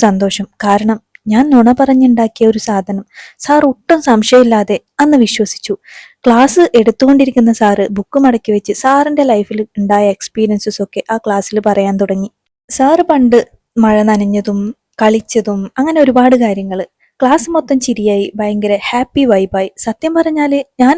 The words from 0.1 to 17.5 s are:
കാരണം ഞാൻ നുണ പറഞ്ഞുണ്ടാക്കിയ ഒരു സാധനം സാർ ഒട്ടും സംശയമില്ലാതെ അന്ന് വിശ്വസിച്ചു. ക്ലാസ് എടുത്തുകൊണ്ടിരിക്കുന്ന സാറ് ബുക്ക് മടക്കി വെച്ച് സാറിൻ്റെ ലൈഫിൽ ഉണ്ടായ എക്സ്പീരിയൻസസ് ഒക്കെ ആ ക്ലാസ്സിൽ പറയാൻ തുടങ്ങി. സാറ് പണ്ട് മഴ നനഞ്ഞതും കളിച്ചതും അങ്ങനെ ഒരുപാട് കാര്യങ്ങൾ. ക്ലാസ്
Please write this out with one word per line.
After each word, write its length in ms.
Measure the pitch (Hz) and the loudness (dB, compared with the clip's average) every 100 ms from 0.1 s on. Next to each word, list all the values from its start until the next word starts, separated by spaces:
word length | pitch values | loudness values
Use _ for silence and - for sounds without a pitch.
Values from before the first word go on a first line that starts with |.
| 190 196 - 196 _ | 0 -2 -4 -10 _
കാരണം 340 | 208 202 214 220 - _ 214 | -2 0 0 -4 -8 _ -2
ഞാൻ 180 | 214 294 | 0 4
നുണ 180 | 254 233 | 4 4
പറഞ്ഞുണ്ടാക്കിയ 720 | 247 269 262 262 233 226 - 220 | 2 2 2 2 2 -2 0 0
ഒരു 120 | 214 226 | 0 -2
സാധനം 360 | 196 185 196 - - - _ | -4 -4 -10 -10 -20 -20 _
സാർ 240 | - 294 | 0 2
ഒട്ടും 340 | 294 254 - 320 | 2 -2 -2 -2
സംശയമില്ലാതെ 760 | 285 220 214 254 240 220 202 208 - - | 2 0 4 4 4 2 0 -4 -6 -2
അന്ന് 160 | 294 285 | 2 2
വിശ്വസിച്ചു. 580 | 220 - 208 - - - _ - - _ | 2 0 -4 -6 -8 -10 _ -20 -20 _
ക്ലാസ് 400 | 247 233 277 - 339 | 0 4 4 4 2
എടുത്തുകൊണ്ടിരിക്കുന്ന 760 | 240 226 - 262 277 262 247 233 | 4 0 2 2 4 2 2 0
സാറ് 320 | 226 208 202 196 | 2 0 0 -2
ബുക്ക് 280 | 202 - 277 | -4 -4 0
മടക്കി 320 | 269 233 - | 2 0 -2
വെച്ച് 200 | 208 - | -4 -4
സാറിൻ്റെ 520 | 196 262 277 294 294 269 | -4 0 0 0 0 0
ലൈഫിൽ 300 | 214 202 214 214 - | 0 -2 -6 -8 -6
ഉണ്ടായ 280 | 202 208 208 | -2 2 2
എക്സ്പീരിയൻസസ് 680 | 196 - - 220 208 214 - | -2 -6 -4 -2 -2 -4 -6
ഒക്കെ 200 | 202 - - | -8 -8 -6
ആ 60 | 226 | -6
ക്ലാസ്സിൽ 420 | 220 202 - 214 208 | -4 -4 -4 -2 0
പറയാൻ 280 | 202 196 196 | 0 0 -2
തുടങ്ങി. 340 | 196 190 196 - _ _ _ | -2 -4 -8 -14 _ _ _
സാറ് 340 | - 269 330 349 | -2 2 2 2
പണ്ട് 280 | 294 247 240 - _ _ - | 2 2 2 0 _ _ 0
മഴ 200 | 220 214 | 2 2
നനഞ്ഞതും 560 | 214 208 202 208 202 202 202 - _ - | 2 0 -2 -4 -4 -6 -6 -10 _ -2
കളിച്ചതും 580 | 214 220 - 233 208 202 196 - | 0 0 -2 -4 -2 -6 -6 -4
അങ്ങനെ 220 | 294 320 | -2 2
ഒരുപാട് 320 | 269 247 254 254 | 2 4 2 2
കാര്യങ്ങൾ. 440 | 233 196 196 185 - _ _ _ | 0 -2 -6 -8 -8 _ _ _
ക്ലാസ് 280 | 254 311 330 | 0 0 0